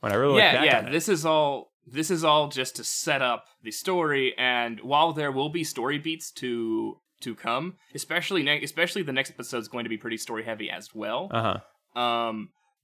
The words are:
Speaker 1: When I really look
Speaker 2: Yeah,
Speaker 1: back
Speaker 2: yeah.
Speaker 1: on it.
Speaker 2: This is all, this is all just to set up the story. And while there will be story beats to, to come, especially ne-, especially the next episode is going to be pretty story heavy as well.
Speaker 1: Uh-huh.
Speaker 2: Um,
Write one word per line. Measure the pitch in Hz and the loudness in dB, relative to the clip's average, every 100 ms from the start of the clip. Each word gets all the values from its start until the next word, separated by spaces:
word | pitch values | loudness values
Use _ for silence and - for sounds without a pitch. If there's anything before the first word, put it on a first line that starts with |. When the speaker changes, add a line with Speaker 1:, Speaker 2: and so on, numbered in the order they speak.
Speaker 1:
When | - | 2
I | |
really | 101 135 | 2 6
look | 135 | 8
Speaker 2:
Yeah, | 202 | 8
Speaker 1:
back | 127 | 6
Speaker 2:
yeah. | 151 123 | 6 4
Speaker 1:
on | 107 | 2
it. | |
Speaker 2:
This | 151 165 | -2 0
is | 180 160 | 0 2
all, | 156 147 135 - _ - | 4 2 0 -10 _ -12
this | 127 156 | -6 -2
is | 180 | 0
all | 160 151 143 | 4 4 4
just | 135 131 - | -2 -6 -6
to | |
set | 110 - - 143 | -6 -4 0 0
up | 127 120 - _ | 2 0 -6 _
the | 110 | -12
story. | - - 180 160 139 131 - | -8 -2 0 2 2 0 0
And | 127 123 120 113 | 0 2 -2 -4
while | 127 143 165 | 2 4 4
there | 151 147 | 2 -2
will | 131 147 | 0 -2
be | 160 | -2
story | 160 - 123 147 | -6 -4 -2 -2
beats | 156 165 - | -4 -8 -10
to, | - 127 120 113 110 110 - _ _ | -8 -4 -2 -2 -2 -2 -8 _ _
to | - | -12
come, | 107 - 123 165 180 _ | -8 -2 -2 -4 -10 _
especially | - - 165 - 190 | -12 -4 -2 0 0
ne-, | 143 147 | 2 0
especially | 143 - 175 208 | 0 0 0 0
the | 151 | -2
next | 131 131 | -2 -2
episode | - 120 123 | -6 -6 -6
is | 110 | -6
going | 120 | -6
to | 117 | -4
be | 113 | -6
pretty | 120 113 | -6 -8
story | - 110 | -6 -8
heavy | 110 107 107 | -6 -6 -6
as | 82 101 | -8 -10
well. | 110 107 120 190 | -8 -4 -4 -2
Speaker 1:
Uh-huh. | 117 113 95 - _ _ 120 | 0 0 -2 -6 _ _ -2
Speaker 2:
Um, | 120 117 117 110 104 _ _ _ | 0 0 -2 -4 -10 _ _ _